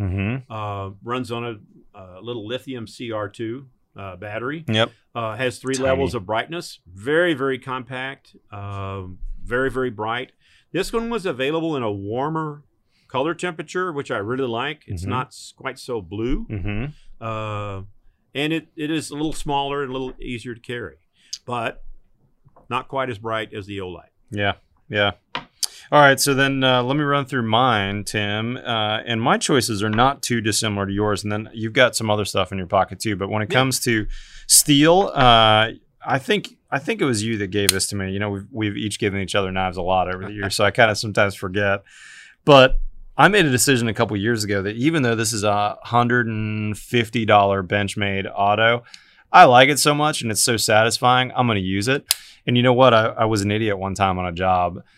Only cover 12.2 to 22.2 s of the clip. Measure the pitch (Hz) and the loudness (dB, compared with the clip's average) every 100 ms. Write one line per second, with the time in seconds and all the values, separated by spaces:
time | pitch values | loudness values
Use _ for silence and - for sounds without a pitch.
12.2 | 147 160 156 147 _ _ _ _ _ 120 | -4 -4 -6 -10 _ _ _ _ _ -4
13.2 | 151 170 180 170 151 180 185 143 135 117 | -2 -2 -6 -8 -8 -6 -6 -6 -6 -6
14.2 | 101 127 131 113 139 151 - 92 95 127 | -4 -4 -2 -4 -6 -8 -10 -8 -4 -4
15.2 | 123 - - - 131 127 - 120 85 101 | -6 -12 -20 -10 -10 -8 -8 -8 -8 -6
16.2 | 117 175 226 107 95 104 135 - - - | -2 -2 -4 -8 -6 -4 -6 -10 -20 -14
17.2 | 113 110 107 104 104 98 95 - - _ | -10 -8 -8 -8 -8 -10 -14 -20 -20 _
18.2 | _ 131 151 160 - - 151 160 - 147 | _ -6 -4 -4 -8 -10 -6 -4 -6 -6
19.2 | 156 131 147 143 139 143 135 131 131 127 | -6 -4 -4 -2 -2 -4 -6 -6 -8 -10
20.2 | 127 120 123 113 - 120 95 65 _ _ | -10 -10 -10 -14 -10 -10 -10 -16 _ _
21.2 | - - - 120 117 - - - _ _ | -16 -16 -8 -6 -6 -6 -14 -16 _ _